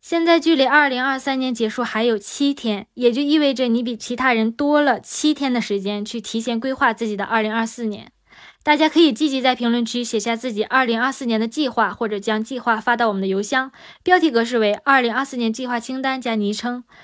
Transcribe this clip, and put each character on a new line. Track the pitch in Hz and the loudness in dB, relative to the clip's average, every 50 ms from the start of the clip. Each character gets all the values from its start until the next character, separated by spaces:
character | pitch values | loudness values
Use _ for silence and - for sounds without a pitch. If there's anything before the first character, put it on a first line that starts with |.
现 | - - - 339 330 | -6 -2 -2 0 4
在 | 330 339 339 | 4 4 4
距 | - 320 330 | 6 4 4
离 | 277 269 | 4 4
二 | 254 262 302 294 277 | 6 6 6 4 4
零 | 262 247 254 | 2 0 0
二 | 269 269 262 | 0 -2 -2
三 | 262 285 269 262 | -2 -2 -2 0
年 | 262 254 | -2 -2
结 | 254 226 233 214 | -2 0 -2 -2
束 | 214 - | -2 -2
还 | 240 226 - 214 226 | -6 -4 -2 0 2
有 | 240 226 | 2 0
七 | 208 208 - - - 285 285 277 | 0 -2 -6 -4 0 0 0 0
天， | 277 - 233 208 202 - _ _ | 0 -2 -4 -4 -4 -6 _ _
也 | - 247 240 | 0 2 2
就 | 240 240 | 2 2
意 | 285 285 294 320 | 0 2 2 4
味 | 302 277 269 | 4 2 2
着 | 226 262 247 | 0 0 2
你 | 226 240 | 2 0
比 | 254 233 240 220 | 0 -2 -6 -8
其 | - - 240 | -6 -8 -6
他 | 233 254 262 247 | -4 -2 -2 0
人 | 226 220 220 | 0 0 0
多 | 226 _ 285 285 294 294 | 0 _ 0 2 2 2
了 | 294 285 240 - | 4 2 0 -2
七 | - - - - - 302 302 | -2 -8 -8 -2 0 0 0
天 | 285 277 269 | 0 -2 -2
的 | 247 240 | -2 -2
时 | 220 - 208 202 | -2 -2 -4 -4
间 | 190 202 208 208 208 | -2 -4 -6 -6 -6
去 | 214 - 240 | -8 -8 -10
提 | 214 - - 226 | -10 -6 -6 -6
前 | 226 247 233 226 | -4 -2 -4 -4
规 | 233 269 | -4 -4
划 | 262 262 285 247 220 | -4 0 0 0 0
自 | 220 233 220 | 0 -4 -6
己 | 208 190 | -4 -4
的 | 196 | -4
二 | - 226 226 | -2 0 0
零 | 220 214 | 0 0
二 | 214 226 226 | -2 -2 -2
四 | 226 - - 240 | -4 -4 -6 -6
年。 | 220 208 - - - _ _ _ _ _ - - - - _ | -6 -8 -8 -14 -20 _ _ _ _ _ -20 -20 -20 -20 _
大 | _ - 302 | _ 2 4
家 | 294 311 311 | 4 4 4
可 | - 311 | 6 6
以 | 339 302 | 4 4
积 | 233 - 302 302 | 4 2 -2 0
极 | 269 262 | 0 0
在 | 247 254 254 | 2 0 0
评 | 247 247 233 | 2 0 0
论 | 233 240 240 | 0 0 0
区 | 220 - 240 240 | -2 -2 -4 -4
写 | 226 - 220 | -2 -4 -2
下 | 208 233 233 | -2 -2 -4
自 | 226 233 254 226 | -4 -4 -6 -4
己 | 202 214 | -4 -4
二 | - - 262 262 | 0 2 0 2
零 | 226 233 220 | 2 0 0
二 | 240 269 | 0 -2
四 | 269 - 277 | -2 -4 -4
年 | 240 226 220 | -2 0 0
的 | 220 233 | 0 -2
计 | 226 294 302 254 | -2 -2 -2 -2
划， | 233 - 226 190 | 2 0 0 0
或 | 190 - 240 220 | 0 -4 -4 -4
者 | 208 202 | -4 -4
将 | 202 - 220 214 220 | -2 -2 -2 -2 -2
计 | - 277 247 | -4 -8 -6
划 | 226 - 226 214 | -2 -2 -2 0
发 | 220 - 240 | 2 0 2
到 | 233 240 226 | 2 2 0
我 | 208 | 0
们 | 196 | 0
的 | 190 190 | -2 -2
邮 | 190 196 | -2 -2
箱， | 208 214 - 262 262 262 _ - - - - _ _ | -2 0 -2 -2 -2 -2 _ -20 -20 -20 -20 _ _
标 | - 359 370 | 4 4 6
题 | 349 320 | 4 4
格 | 240 226 233 | 2 2 0
式 | 233 247 233 | 2 2 2
为 | 220 208 208 | 2 2 2
二 | 202 _ 285 277 269 | 0 _ 4 4 4
零 | 247 233 | 4 2
二 | 214 240 277 | 0 -2 -4
四 | 277 - 247 | -4 -4 -2
年 | 233 226 | -2 -2
计 | 226 - 262 | -2 -4 -4
划 | 247 247 233 | -4 -4 -6
清 | 233 - 262 262 | -4 -6 -8 -4
单 | 262 269 262 262 | -4 -4 -4 -2
加 | 247 247 226 | -4 -4 -2
昵 | 220 208 202 214 | 0 -2 -2 -2
称。 | 214 - 240 247 247 247 _ _ - | -4 -4 -6 -6 -6 -10 _ _ -20